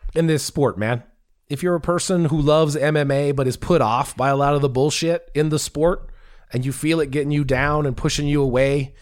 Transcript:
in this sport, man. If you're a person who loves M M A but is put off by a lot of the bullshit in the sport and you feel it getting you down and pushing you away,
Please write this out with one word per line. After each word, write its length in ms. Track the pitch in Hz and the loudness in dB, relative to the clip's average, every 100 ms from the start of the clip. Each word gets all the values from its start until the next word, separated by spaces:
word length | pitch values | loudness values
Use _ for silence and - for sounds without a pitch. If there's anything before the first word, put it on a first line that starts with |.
| - | -6
in 120 | 160 165 | -2 0
this 160 | 156 | 0
sport, 360 | - - 135 87 | -2 0 0 0
man. 240 | 107 120 - _ _ _ _ | -2 -4 -6 _ _ _ _
If 140 | 143 | -4
you're 120 | 180 | -2
a 60 | 175 | -2
person 460 | 156 175 - 185 165 | 0 -2 0 0 2
who 120 | 156 | 2
loves 360 | 147 151 156 143 | 4 4 2 0
M 180 | 143 151 | 0 2
M 140 | 143 | 2
A 220 | 139 143 | 0 0
but 160 | 139 127 | 0 -2
is 80 | 117 | -2
put 240 | - 170 | 0 2
off 340 | 113 117 139 | 4 0 -2
by 140 | - 131 | -2 0
a 80 | 139 | 2
lot 180 | 143 | 2
of 60 | 147 | 2
the 80 | 143 | 0
bullshit 640 | 123 147 - 165 170 - | 2 0 0 -2 -2 -4
in 140 | 143 156 | -2 0
the 100 | 151 | -2
sport 520 | - 147 165 190 - - - - - | -4 0 0 0 -6 -18 -20 -20 -8
and 120 | 127 | -4
you 80 | 131 | -4
feel 280 | 131 151 165 | -2 0 0
it 100 | 143 | 0
getting 200 | 143 143 | -2 -2
you 120 | 147 | -2
down 440 | 139 127 143 151 143 | 0 0 0 0 -2
and 100 | 123 | -2
pushing 300 | 156 - 147 | -2 -2 0
you 140 | 147 | 0
away, 520 | 139 123 135 143 135 - | 2 2 2 0 -4 -10